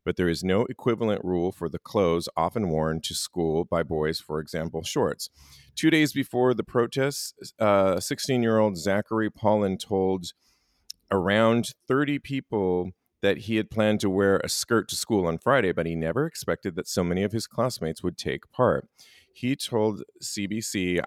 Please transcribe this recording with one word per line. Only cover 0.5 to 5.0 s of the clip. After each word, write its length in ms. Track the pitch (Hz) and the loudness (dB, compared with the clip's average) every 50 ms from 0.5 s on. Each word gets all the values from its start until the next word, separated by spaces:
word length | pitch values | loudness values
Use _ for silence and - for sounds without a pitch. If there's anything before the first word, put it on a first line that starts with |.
| 92 101 120 | 2 2 0
equivalent 580 | - - - - 127 117 110 117 107 104 - - | -2 -6 -2 -2 -2 0 0 0 -2 -2 -2 -2
rule 280 | 90 92 87 85 92 | -2 -2 0 0 -2
for 180 | - - 87 80 | -4 -4 -8 -8
the 80 | 73 | -8
clothes 500 | - - - - 110 95 87 82 87 85 - - | -8 -12 -2 0 2 2 4 2 0 -2 -4 -2
often 340 | 82 82 85 - 117 104 87 | -2 -2 -2 -2 -2 -2 0
worn 320 | 80 78 78 80 80 80 | 0 0 0 0 -2 -4
to 120 | - - - | -6 -6 -6
school 520 | - - - - 90 82 80 78 82 87 | -6 -8 -6 -4 -2 -2 0 0 0 0
by 180 | - 90 85 82 | 0 -2 -2 -2
boys, 360 | 65 82 78 78 78 82 - | -2 -2 -2 -2 -2 -4 -6
for 200 | - - 76 78 | -8 -6 -6 -6
example, 420 | 78 - - 82 80 85 82 80 | -6 -6 -6 -6 -6 -4 -6 -6
shorts. 480 | 80 - - 147 | -8 -4 -2 -2